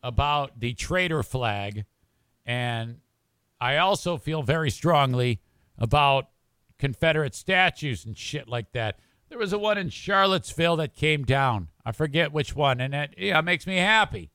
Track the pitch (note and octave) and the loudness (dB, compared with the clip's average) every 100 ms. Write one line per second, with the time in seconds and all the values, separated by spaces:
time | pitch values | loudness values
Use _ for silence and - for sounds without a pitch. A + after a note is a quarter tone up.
0 | B2 A#2+ C#3+ D3 C#3 A#2+ A#2+ A#2 - F3+ | -2 0 2 2 -2 -6 -6 -6 -2 0
1 | F3+ D#3+ B2 C3 A#2+ G2+ G2+ G#2 G#2 _ | 0 -2 -2 -2 -2 -2 -6 -8 -12 _
2 | _ _ _ _ - A#2+ B2 A#2 A2+ A#2 | _ _ _ _ -8 -4 -4 -4 -8 -12
3 | _ _ _ _ _ _ B2 C#3+ F#3 G3 | _ _ _ _ _ _ -2 2 2 0
4 | F3+ E3 D3 D#3 B2 D#3+ D#3 - F3 D#3 | -2 -4 -4 -4 0 0 0 0 2 4
5 | C3+ B2 B2 A#2 _ _ _ - A#2 D3 | 4 2 0 -2 _ _ _ -6 0 4
6 | C#3+ C3+ C3 _ _ _ _ _ C#3 A#2+ | 4 2 0 _ _ _ _ _ -4 0
7 | E3 D#3 C#3+ - - F#3+ F#3 - D3+ G#2+ | 2 2 0 -4 0 4 4 2 -6 -6
8 | A2+ G#2+ - D3 B2+ A#2+ G#2+ B2 A2 - | -8 -12 -8 -10 -6 -8 -6 -4 -4 -6
9 | _ _ _ A#3+ G#3 G#3 G#3 G#3 F#3+ - | _ _ _ -8 -4 -2 0 0 -2 -8
10 | - G3 G3 F#3+ - - E3+ E3+ D#3 - | 0 4 4 2 -2 0 2 2 -2 -2
11 | D3+ D3+ B2+ C3+ C3+ A2 E2+ _ - A2 | 0 0 2 2 2 0 -4 _ -10 -4
12 | D#3 C#3+ D#3 D3+ C#3+ - C#3+ B2 C3 C#3+ | -2 0 0 0 -4 0 2 2 -2 -4
13 | C#3+ - F#3+ E3 D#3+ F3 - F#3 F#3 A3 | -6 -6 0 2 2 -2 -2 0 4 4
14 | G#3 A2 D#2+ | 2 -2 -12